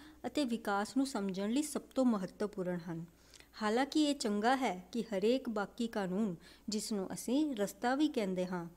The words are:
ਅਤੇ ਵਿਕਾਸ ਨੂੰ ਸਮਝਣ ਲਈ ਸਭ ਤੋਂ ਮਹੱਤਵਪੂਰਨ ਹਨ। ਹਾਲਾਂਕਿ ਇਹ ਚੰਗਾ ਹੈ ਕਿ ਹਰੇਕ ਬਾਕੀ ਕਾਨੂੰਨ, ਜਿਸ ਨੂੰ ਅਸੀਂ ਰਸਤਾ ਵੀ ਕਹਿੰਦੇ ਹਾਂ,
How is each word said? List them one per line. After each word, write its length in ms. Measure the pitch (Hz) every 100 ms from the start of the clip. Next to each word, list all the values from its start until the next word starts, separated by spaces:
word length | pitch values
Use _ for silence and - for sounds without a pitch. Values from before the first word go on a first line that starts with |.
| - - 247
ਅਤੇ 180 | - 269
ਵਿਕਾਸ 520 | 226 220 202 214 262
ਨੂੰ 80 | 269
ਸਮਝਣ 440 | 214 196 185 208
ਲਈ 120 | 247
ਸਭ 200 | 302 226
ਤੋਂ 240 | - - 254
ਮਹੱਤਵਪੂਰਨ 720 | 214 180 - 208 196 180 175
ਹਨ। 280 | 170 165 170 - - - - -
ਹਾਲਾਂਕਿ 420 | 214 226 269 311
ਇਹ 120 | 294 285
ਚੰਗਾ 400 | 220 208 220 262
ਹੈ 320 | 247 180 -
ਕਿ 100 | 233
ਹਰੇਕ 480 | - 196 214 262 262
ਬਾਕੀ 380 | 214 196 - 233
ਕਾਨੂੰਨ, 480 | 220 190 185 220 165 - - -
ਜਿਸ 220 | 214 202
ਨੂੰ 220 | 208 185
ਅਸੀਂ 420 | 180 - 262 311 226
ਰਸਤਾ 400 | 196 - 240 269
ਵੀ 120 | 302
ਕਹਿੰਦੇ 380 | 254 196 185 180
ਹਾਂ, 220 | 185 170